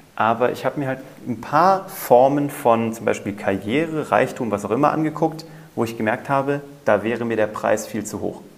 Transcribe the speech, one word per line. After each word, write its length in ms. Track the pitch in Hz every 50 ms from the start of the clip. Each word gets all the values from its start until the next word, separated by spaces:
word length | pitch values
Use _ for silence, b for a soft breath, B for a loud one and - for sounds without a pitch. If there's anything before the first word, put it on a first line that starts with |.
| B B _ -
aber 340 | 107 110 117 113 123 120
ich 140 | - - -
habe 120 | 135 - -
mir 100 | 143 131
halt 120 | 131 131 - - - - -
ein 140 | - 120 110
paar 480 | 123 - - 147 170 190 196 190 190 -
Formen 600 | - - - - 131 120 131 135 143 147 143 143
von 440 | - - - 123 113 113 117 113 110
zum 120 | - 110
Beispiel 260 | 107 104 - - 104
Karriere, 800 | 98 - - 104 98 95 92 104 117 147 165 165 160 156 131 -
Reichtum, 400 | 98 107 123 131 - - 135 110
was 140 | 101 98 104
auch 60 | 95
immer 200 | 107 127 147 147
angeguckt, 540 | 151 156 156 156 151 - 160 156 156 - - B B B B B B
wo 100 | - 117
ich 120 | 110 117 117
gemerkt 300 | 113 107 113 127 - -
habe, 320 | 139 139 131 139 143 143 143 - - - -
da 200 | - 104 101 98
wäre 200 | 110 120 113 120
mir 140 | 117 113 107
der 100 | 107 107
Preis 400 | 110 - - 107 107 107 - -
viel 160 | - 113 107
zu 160 | - - 98
hoch. 220 | 98 95 95 - - - -